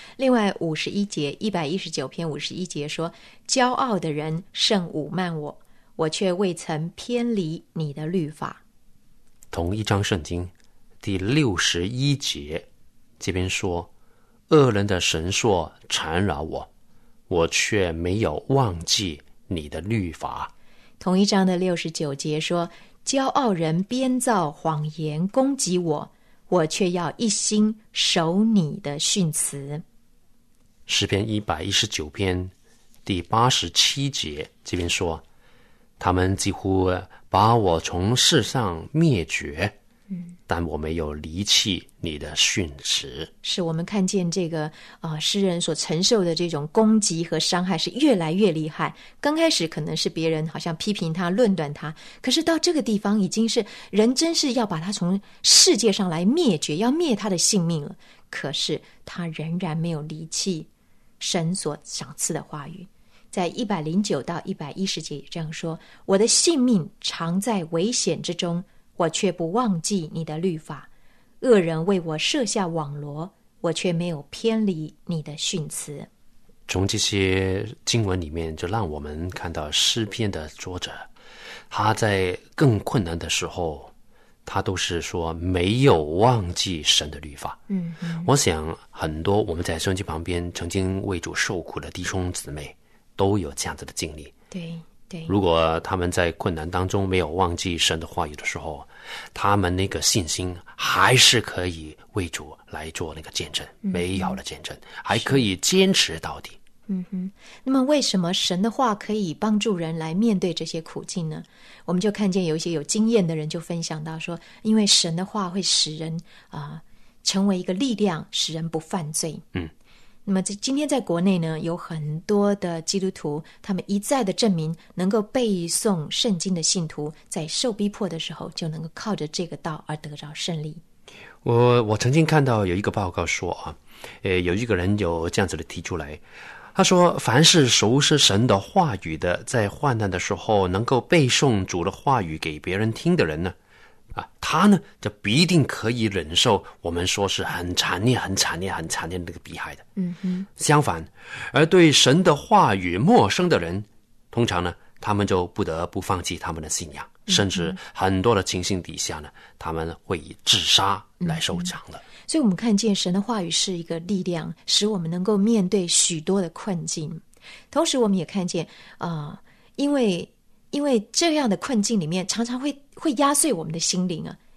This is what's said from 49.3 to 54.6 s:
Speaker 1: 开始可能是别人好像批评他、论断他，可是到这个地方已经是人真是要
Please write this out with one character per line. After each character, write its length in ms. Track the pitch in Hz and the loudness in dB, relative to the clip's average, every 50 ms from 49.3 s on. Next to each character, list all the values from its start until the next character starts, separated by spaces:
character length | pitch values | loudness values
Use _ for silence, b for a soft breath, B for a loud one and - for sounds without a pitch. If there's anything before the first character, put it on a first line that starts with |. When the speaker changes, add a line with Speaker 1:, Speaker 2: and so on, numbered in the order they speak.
| 302 | 2
Speaker 1:
开 140 | 320 330 320 | 2 2 2
始 180 | - - 165 | 2 2 -2
可 140 | 160 - 156 | -2 -4 -4
能 160 | 147 165 156 | -6 -4 -2
是 120 | - - 190 | -2 -2 -2
别 200 | - 165 160 160 | -2 0 0 0
人 180 | 160 156 156 | 0 0 -2
好 100 | 160 - | -4 -6
像 160 | 151 - - 160 | -6 -6 -6 -6
批 160 | - - 214 202 | -4 -2 -2 -2
评 180 | - 170 160 | -2 -2 -2
他、 180 | 156 190 180 170 | -2 -2 0 0
论 240 | 190 233 254 202 190 | 4 4 4 4 4
断 200 | 165 151 143 143 | 2 0 -4 -6
他， 200 | - 156 151 156 B B B B B | -8 -8 -10 -10 B B B B B
可 100 | B 254 | B 0
是 100 | 240 330 | 0 2
到 160 | 311 330 330 | 2 2 2
这 140 | 311 - 349 | 2 2 2
个 100 | 320 277 | 0 0
地 160 | - 240 208 | 0 0 0
方 220 | 196 - 202 208 214 | 0 2 2 2 2
已 80 | 185 | 2
经 220 | 165 - 214 226 220 | 0 0 0 0 2
是 160 | - 240 202 B B B B B | 2 0 -2 B B B B B
人 240 | B 208 220 240 269 | B 4 4 4 4
真 180 | - 330 330 330 | 2 2 2 2
是 200 | - 302 269 226 | 2 0 2 2
要 120 | 262 | 2